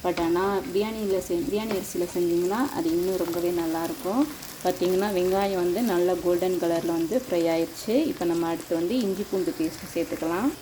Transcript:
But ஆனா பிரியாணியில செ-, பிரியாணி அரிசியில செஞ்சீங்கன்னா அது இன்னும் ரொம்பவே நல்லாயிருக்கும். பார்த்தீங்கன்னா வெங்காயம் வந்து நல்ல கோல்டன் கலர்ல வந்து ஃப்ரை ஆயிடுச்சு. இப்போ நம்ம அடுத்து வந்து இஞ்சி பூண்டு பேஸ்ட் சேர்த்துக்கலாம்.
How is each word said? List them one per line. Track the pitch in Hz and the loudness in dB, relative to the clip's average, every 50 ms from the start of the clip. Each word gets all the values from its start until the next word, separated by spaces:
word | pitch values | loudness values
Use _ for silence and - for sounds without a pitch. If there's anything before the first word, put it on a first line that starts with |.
| - | 0
But | 180 170 170 170 165 | -2 0 0 2 2
ஆனா | 170 175 185 202 202 196 - - | 2 2 2 2 0 -2 -2 -2
பிரியாணியில | 170 196 208 220 220 220 220 202 190 185 180 - | -2 -2 0 0 -2 -4 -2 0 0 0 0 0
செ-, | 180 170 170 - | -2 -2 -2 0
பிரியாணி | 196 208 220 226 220 190 | -2 -2 -2 -2 -2 -2
அரிசியில | 175 - - 175 175 175 - | -4 -4 -2 -2 -2 -2 0
செஞ்சீங்கன்னா | 185 175 170 170 170 175 180 202 226 262 - - - | 0 2 2 2 2 2 2 2 0 0 0 0 -2
அது | 165 165 160 175 | 0 2 2 2
இன்னும் | 175 185 190 185 175 | 2 2 0 0 0
ரொம்பவே | 160 170 175 175 175 180 170 | -2 -2 0 0 0 0 0
நல்லாயிருக்கும். | 165 165 160 165 165 165 165 - - 185 202 247 294 294 - - - - - - - | 0 0 -2 -2 -2 -4 -4 -4 -4 -2 2 2 0 0 -2 -10 -12 -14 -14 -4 -2
பார்த்தீங்கன்னா | 180 180 - 180 180 185 185 202 214 202 180 | -2 0 2 0 2 2 2 2 2 2 2
வெங்காயம் | 180 185 185 196 202 196 196 185 175 | 2 2 2 2 2 2 0 0 0
வந்து | 175 175 196 247 233 185 | 0 2 2 2 2 2
நல்ல | 170 175 180 185 170 160 | 4 4 2 2 2 2
கோல்டன் | 175 180 175 180 185 185 175 170 | 2 2 2 2 0 0 0 2
கலர்ல | 170 170 170 165 170 170 165 | 2 0 0 0 0 0 0
வந்து | 165 160 214 254 254 - | 0 2 0 -2 0 0
ஃப்ரை | - 175 165 165 165 | 0 2 2 2 2
ஆயிடுச்சு. | 165 165 160 - - - - 214 269 320 - | 2 0 -2 -4 -10 -4 0 2 2 2 2
இப்போ | - - 180 175 | -2 -2 0 0
நம்ம | 170 165 170 165 170 | 0 0 0 0 -2
அடுத்து | 160 165 - 175 165 | -4 -2 -2 -2 0
வந்து | 170 175 233 262 233 | 0 0 0 2 2
இஞ்சி | 196 190 185 208 - | 0 0 -2 -4 -2
பூண்டு | - 190 180 165 160 - | -2 0 0 0 0 0
பேஸ்ட் | 160 160 - - - 170 - | -2 -2 -2 -6 -12 -6 -4
சேர்த்துக்கலாம். | 175 165 160 170 165 - 160 170 180 214 277 311 - | -4 -2 -2 -2 -4 -2 -2 0 0 0 0 -2 -2